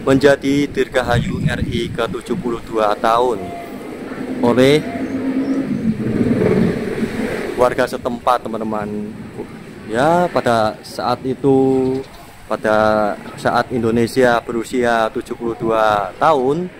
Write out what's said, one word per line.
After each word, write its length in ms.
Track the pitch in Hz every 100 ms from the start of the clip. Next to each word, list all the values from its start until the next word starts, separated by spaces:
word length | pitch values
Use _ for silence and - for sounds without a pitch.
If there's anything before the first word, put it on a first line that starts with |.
menjadi 640 | - 135 139 139 139 143 139
Dirgahayu 720 | 135 127 127 120 120 - - -
R 140 | 120
I 240 | - 120 117
ke 160 | -
tujuh 320 | 113 120 - 113
puluh 240 | 120 117 101
dua 240 | 113 107 104
tahun 400 | 113 117 127 104 90 - - - - - - - - -
oleh 400 | 120 117 131 151 - - - - - - - - - - 226 220 - - - - - - - - - - - - - - - -
warga 320 | 123 131 123
setempat, 560 | 120 123 120 - 120
teman-teman. 640 | 117 110 110 107 104 104 104 - - - - - - - -
Ya, 400 | 110 147 175 175
pada 480 | 131 123 113 107 -
saat 400 | - - 101 123
itu, 720 | 131 127 139 135 135 131 131 131 - - - -
pada 720 | - 110 110 107 107 107 104 - - -
saat 320 | 127 120 -
Indonesia 640 | 127 113 117 113 131 123 117
berusia 640 | 120 113 107 127 120 117 110 123
tujuh 160 | 113
puluh 240 | 120 117 113
dua 560 | 113 110 107 104 95 -
tahun 480 | 151 147 127 156 180